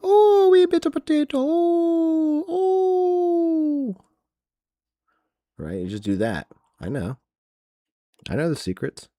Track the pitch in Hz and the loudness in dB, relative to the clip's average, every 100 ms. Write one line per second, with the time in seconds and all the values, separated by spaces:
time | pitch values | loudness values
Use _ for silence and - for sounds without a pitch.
0 | 370 415 415 403 381 370 359 339 330 294 | 4 4 6 6 6 6 4 2 -2 -6
1 | - 302 294 277 269 330 339 339 339 330 | -2 -2 0 -2 -2 0 0 0 0 0
2 | 330 320 311 302 370 349 381 381 370 370 | 0 0 0 -2 -4 -2 0 0 0 0
3 | 359 359 349 349 339 320 311 294 269 190 | 0 0 0 0 0 0 -2 -2 -6 -10
4 | _ _ _ _ _ _ _ _ _ _ | _ _ _ _ _ _ _ _ _ _
5 | _ _ _ _ _ _ 76 95 90 104 | _ _ _ _ _ _ -10 -8 -8 -8
6 | 101 98 110 90 - _ _ _ 90 139 | -6 -2 -2 -4 -10 _ _ _ -10 -8
7 | 92 131 _ _ _ _ _ _ _ _ | -8 -10 _ _ _ _ _ _ _ _
8 | _ _ - 131 165 151 - 92 139 - | _ _ -10 -6 -4 -6 -8 -8 -10 -12
9 | - | -20